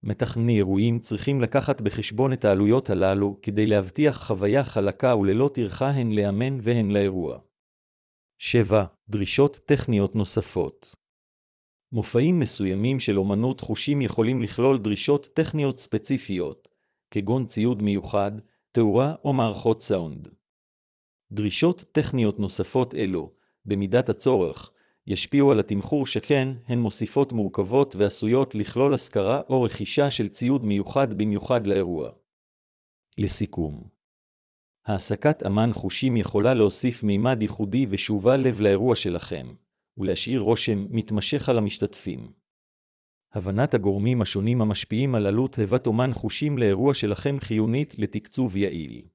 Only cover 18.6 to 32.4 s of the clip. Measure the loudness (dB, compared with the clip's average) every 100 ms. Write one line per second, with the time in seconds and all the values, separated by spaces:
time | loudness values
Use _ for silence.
18.6 | _ 0 2 4 2 -2 -2 0 0 0
19.6 | 0 0 0 -2 -2 -10 -16 _ _ _
20.6 | _ _ _ _ _ _ _ -4 -2 2
21.6 | 2 0 -2 -2 0 0 0 0 -4 -4
22.6 | -2 0 -2 -2 -4 -4 -6 _ _ _
23.6 | -4 -2 2 0 0 0 2 2 0 -4
24.6 | -16 _ _ _ -8 -6 -2 4 4 4
25.6 | 2 -2 -2 -2 -2 -6 0 0 0 -6
26.6 | -4 -2 -2 -2 -4 0 0 0 -2 -2
27.6 | 0 2 0 2 0 0 0 2 0 -2
28.6 | -4 0 2 2 -2 -2 0 0 0 0
29.6 | 0 -2 -4 0 0 0 -4 -2 0 0
30.6 | 0 -2 -2 0 0 0 -2 -2 0 -2
31.6 | 0 0 0 -4 -8 -12 _ _